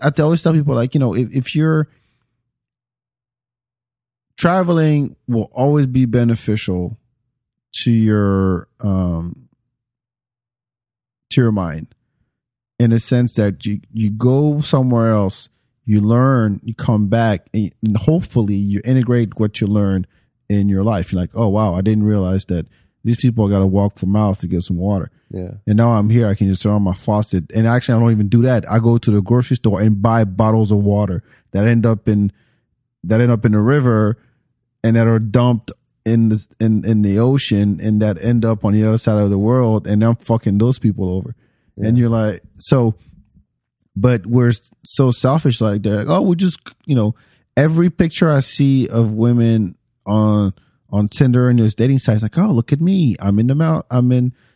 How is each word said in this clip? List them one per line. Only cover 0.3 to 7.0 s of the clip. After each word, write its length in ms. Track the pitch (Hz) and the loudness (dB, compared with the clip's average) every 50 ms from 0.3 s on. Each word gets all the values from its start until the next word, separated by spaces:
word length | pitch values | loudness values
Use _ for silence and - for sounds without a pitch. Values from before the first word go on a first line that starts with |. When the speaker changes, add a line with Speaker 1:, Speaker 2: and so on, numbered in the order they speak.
| 170 156 | 0 0
Speaker 1:
tell 100 | - 170 | 0 0
people, 220 | 160 151 143 147 127 | 0 0 0 0 0
like, 200 | 120 120 127 - | -2 -2 -2 0
you 60 | 147 | 0
know, 140 | 131 107 87 | 0 0 0
if, 140 | 123 123 104 | -2 -4 -2
if 220 | - 135 123 - - | -4 -6 -6 -4 -2
you're 340 | 151 156 160 156 156 151 - _ _ _ _ _ _ _ _ _ _ _ _ _ _ _ _ _ _ _ _ _ _ _ _ _ _ _ _ _ _ _ _ _ _ _ _ _ _ _ _ _ _ _ _ _ _ _ _ _ | -2 0 0 0 0 -2 -4 _ _ _ _ _ _ _ _ _ _ _ _ _ _ _ _ _ _ _ _ _ _ _ _ _ _ _ _ _ _ _ _ _ _ _ _ _ _ _ _ _ _ _ _ _ _ _ _ _
traveling 800 | - - 170 185 190 180 175 170 160 156 151 151 147 139 - - _ _ - | -2 0 0 2 0 0 0 0 2 2 2 0 0 -2 -4 -8 _ _ -4
will 220 | 120 110 - - | -4 -4 -4 -4
always 340 | - 127 135 143 147 147 139 | -4 -2 0 2 2 2 0
be 180 | 127 123 131 127 | 0 0 0 0
beneficial 920 | 117 113 123 120 117 113 - - 113 107 101 - 98 90 90 90 85 110 - | 2 2 2 2 0 0 -2 -2 -4 -4 -4 -4 -4 -4 -4 -4 -8 -10 -14